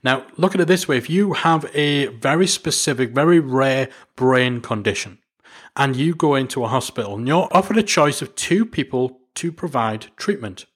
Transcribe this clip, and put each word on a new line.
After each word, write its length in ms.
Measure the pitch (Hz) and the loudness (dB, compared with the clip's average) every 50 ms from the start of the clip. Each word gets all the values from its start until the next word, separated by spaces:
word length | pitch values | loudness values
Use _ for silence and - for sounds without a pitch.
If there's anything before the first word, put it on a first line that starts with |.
| - | 0
Now, 240 | 131 131 135 - - - - | 0 0 0 -2 -12 -4 0
look 160 | 160 190 190 | 0 0 2
at 80 | 190 | 2
it 60 | 170 160 | 2 2
this 200 | 185 180 - - | 2 0 2 0
way. 100 | 143 123 | -2 -2
If 120 | 113 - | -2 0
you 240 | 160 185 208 202 160 | 0 0 0 0 0
have 360 | - - 165 165 160 147 - - | 0 2 2 2 2 0 -4 -4
a 340 | 143 147 147 143 143 143 135 | -2 0 0 0 0 -2 -4
very 380 | 131 113 110 135 147 170 190 | -6 -4 -2 0 2 2 2
specific, 640 | 180 - - - 160 147 - - - 139 120 131 113 | 2 0 -4 -4 -4 -4 -2 -2 -2 0 -2 -2 -2
very 300 | 117 135 147 165 175 170 | 0 2 4 6 6 4
rare 500 | 151 135 127 131 135 135 131 135 131 131 - - - _ _ | 4 2 0 2 2 2 2 0 -2 -4 -6 -20 -20 _ _
brain 460 | - 127 127 131 127 127 127 123 117 | 0 2 4 4 4 4 2 0 -4
condition, 560 | 113 - 117 107 101 110 101 - - 104 92 _ _ _ _ _ _ - - - - - _ | -6 -6 -6 -2 -2 -2 -2 -2 -6 -10 -14 _ _ _ _ _ _ -20 -20 -20 -20 -14 _
and 200 | - 139 139 131 | -2 0 0 0
you 180 | 131 147 165 170 | 0 0 0 0
go 220 | 160 - 151 143 | 2 2 2 2
into 280 | 135 131 127 - 135 120 | 2 0 -2 -4 -4 -4
a 40 | 110 | -2
hospital, 480 | 127 131 - - - - 113 101 101 | -2 -2 -2 -4 -6 -6 -6 -6 -6
and 120 | 104 117 127 | -6 -2 0
you're 200 | 151 175 175 - | 0 0 0 4
offered 260 | - 185 190 - 214 226 | 2 2 2 4 0 0
a 60 | 214 | 0
choice 380 | 208 - 175 151 147 139 - | 2 2 2 2 2 2 -2
of 140 | 143 - - | -8 -10 -10
two 300 | - - - 170 196 226 | -8 -2 0 0 0 0
people 560 | 220 - - 135 - - 127 127 127 127 _ _ _ _ | 0 -2 -6 -6 -2 -2 -2 -2 -2 -4 _ _ _ _
to 160 | - - 170 | -8 -8 -8
provide 560 | 160 - - 170 139 127 113 110 107 110 - - _ | -8 -6 -10 -4 -2 -2 -2 0 -2 -6 -10 -14 _
treatment. 500 | - - - 208 135 117 104 92 - - _ _ | -8 -4 -4 -4 -4 -6 -12 -14 -14 -20 _ _